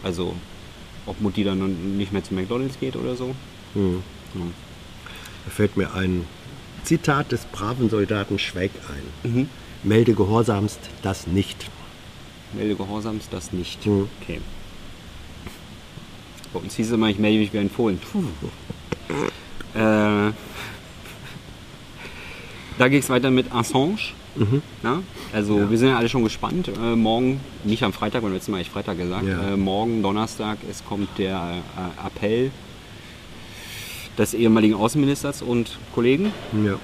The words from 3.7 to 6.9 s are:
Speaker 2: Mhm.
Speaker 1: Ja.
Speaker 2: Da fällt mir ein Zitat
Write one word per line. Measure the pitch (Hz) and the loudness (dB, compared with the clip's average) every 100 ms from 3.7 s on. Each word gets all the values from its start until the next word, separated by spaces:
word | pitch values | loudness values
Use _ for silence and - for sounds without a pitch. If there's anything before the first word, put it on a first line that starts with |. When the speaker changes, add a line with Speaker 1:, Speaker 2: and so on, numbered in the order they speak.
| 107 | 0
Speaker 2:
Mhm. | 98 90 92 - - 92 | 2 2 -4 -12 -12 -6
Speaker 1:
Ja. | 87 87 - - - - - - - - | -6 -8 -14 -16 -16 -16 -14 -14 -14 -12
Speaker 2:
Da | - | -12
fällt | - 104 - | 2 2 4
mir | 95 | 0
ein | 92 95 90 85 - - - - - | 2 2 2 -2 -10 -14 -14 -14 -10
Zitat | - | 2